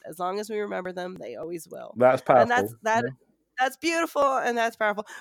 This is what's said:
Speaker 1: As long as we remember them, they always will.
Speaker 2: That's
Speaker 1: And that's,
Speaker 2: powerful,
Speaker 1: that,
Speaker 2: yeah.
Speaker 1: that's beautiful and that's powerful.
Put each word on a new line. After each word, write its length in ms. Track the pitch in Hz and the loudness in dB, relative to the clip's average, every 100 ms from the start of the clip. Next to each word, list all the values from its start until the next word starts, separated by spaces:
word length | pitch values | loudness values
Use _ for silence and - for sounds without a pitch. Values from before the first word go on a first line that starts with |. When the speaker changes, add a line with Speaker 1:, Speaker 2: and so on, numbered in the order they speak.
| - | -14
Speaker 1:
As 120 | 160 | -6
long 200 | 180 196 | -4 -4
as 100 | 214 | -6
we 80 | 214 | -6
remember 320 | 208 190 185 | -4 -6 -8
them, 240 | 180 180 185 | -8 -8 -10
they 160 | 110 110 | -12 -10
always 320 | 156 175 - | -10 -10 -12
will. 280 | - 58 110 | -16 -10 4
Speaker 2:
That's 260 | 123 - - 131 | 4 4 6 6
Speaker 1:
And 140 | 117 | 6
that's, 220 | 240 104 | 4 0
Speaker 2:
powerful, 60 | - | -4
Speaker 1:
that, 220 | 220 226 | 0 0
Speaker 2:
yeah. 60 | - 131 _ _ _ - | 0 -6 _ _ _ -2
Speaker 1:
that's 160 | 262 262 | -2 -2
beautiful 440 | 320 330 330 285 277 262 | -2 0 0 0 2 2
and 200 | 240 240 | 0 0
that's 180 | 226 - | -2 0
powerful. 300 | 214 202 - - | -2 -2 -6 -12